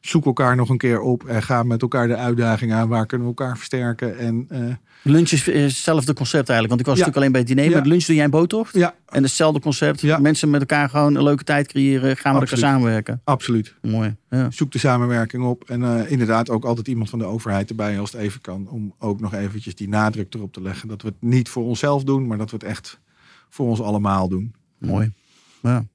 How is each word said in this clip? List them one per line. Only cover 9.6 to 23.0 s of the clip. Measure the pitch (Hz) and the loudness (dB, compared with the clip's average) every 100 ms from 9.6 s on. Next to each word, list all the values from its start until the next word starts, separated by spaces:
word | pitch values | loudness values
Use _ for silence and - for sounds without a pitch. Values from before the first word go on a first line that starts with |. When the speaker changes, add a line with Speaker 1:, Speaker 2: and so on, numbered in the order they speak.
Speaker 2:
concept, | 151 135 151 143 | -2 0 0 0
Speaker 1:
Ja. | 147 156 | 0 4
Speaker 2:
mensen | 143 156 151 | 4 2 2
met | 143 | 2
elkaar | 139 151 143 | 2 0 0
gewoon | 147 147 | 2 2
een | 143 | 4
leuke | 143 143 | 4 2
tijd | - 147 139 | 0 0 0
creëren, | 143 139 135 131 131 | 0 2 2 0 0
gaan | 147 | 2
we | 135 | 2
Speaker 1:
Absoluut. | 131 127 | 2 2
Speaker 2:
elkaar | 139 135 | 2 4
samenwerken. | 120 113 107 123 | 2 0 -2 -6
Speaker 1:
Absoluut. | - 135 - 113 104 _ | -2 -2 0 -2 -2 _
Speaker 2:
Mooi, | - 110 110 107 _ | -4 -2 -2 -4 _
ja. | 127 123 | -2 -2
Speaker 1:
Zoek | - 143 | -2 -4
de | 131 | 0
samenwerking | 139 123 123 120 113 123 | 2 2 2 0 -2 -2
op | 123 123 - | -4 -4 -6
en, | 120 | -4
eh, | 123 117 110 | -2 -2 0
inderdaad | 135 113 113 117 | 0 0 0 0
ook | 113 | -2
altijd | 120 117 113 | -2 -4 -4
iemand | 120 107 | -4 -4
van | 117 | -6
de | |
overheid | 104 110 110 98 101 | -6 -6 -4 -4 -4
erbij | 110 104 101 | -4 -4 -4
als | 101 | -6
het | 117 | -6
even | 104 98 | -8 -8
kan, | - 95 98 | -12 -12 -10
om | 117 104 - | -8 -10 -8
ook | 113 101 | -6 -4
nog | 107 | -4
eventjes | 101 101 104 101 | -6 -6 -8 -12
die | 95 98 | -10 -4
nadruk | 107 107 107 95 | 0 0 -2 -8
erop | 113 98 | -10 -12
te | - | -10
leggen | 92 92 110 | -10 -10 -12
dat | 104 | -10
we | 110 | -10
het | 98 | -6
niet | 117 127 120 | 0 0 0
voor | - | -4
onszelf | 117 117 147 143 | -4 -2 0 -2
doen, | 135 139 131 | 0 -2 -2
maar | 107 | -6
dat | 107 | -6
we | 113 | -10
het | - | -10
echt | 107 - - | -10 -12 -20